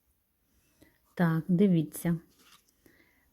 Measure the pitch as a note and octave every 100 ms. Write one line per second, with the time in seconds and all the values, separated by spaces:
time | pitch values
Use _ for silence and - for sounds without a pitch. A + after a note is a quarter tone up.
0 | _ _ _ _ _ _ _ _ _ _
1 | _ - E3+ D#3+ E3 F3 G3+ E3+ D3+ -
2 | E3+ E3 - _ _ - _ _ _ _
3 | _ _ _